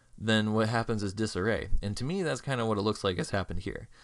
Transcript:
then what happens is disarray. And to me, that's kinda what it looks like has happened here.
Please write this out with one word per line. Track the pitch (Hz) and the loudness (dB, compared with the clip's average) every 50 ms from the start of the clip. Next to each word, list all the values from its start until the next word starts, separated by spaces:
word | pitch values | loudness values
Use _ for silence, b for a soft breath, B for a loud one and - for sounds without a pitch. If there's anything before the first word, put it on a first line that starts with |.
| b b b - | b b b -4
then | 98 110 110 110 107 107 107 | 0 2 2 4 4 4 2
what | 110 113 107 | 2 2 2
happens | 120 117 113 - 117 107 104 | 2 0 0 0 0 0 -2
is | 98 95 | -2 -2
disarray. | 104 110 104 - 92 90 113 107 82 - - - - - | -2 -2 -2 0 0 0 0 0 0 2 2 2 2 2
And | 104 104 | 0 -2
to | - 123 | -2 -4
me, | 135 180 196 180 | -2 -2 -2 -2
that's | 151 139 120 | -2 -2 -2
kinda | - 139 135 120 113 | -2 -2 -2 0 2
what | 113 107 101 | 2 2 2
it | 98 | 2
looks | 107 101 - - | 0 0 0 0
like | 98 92 | 0 0
has | - 170 - | 0 -2 -2
happened | - 98 92 - - 90 | -2 -2 -2 -2 -4 -4
here. | - - - - - B B B | -4 -4 -6 -8 -10 B B B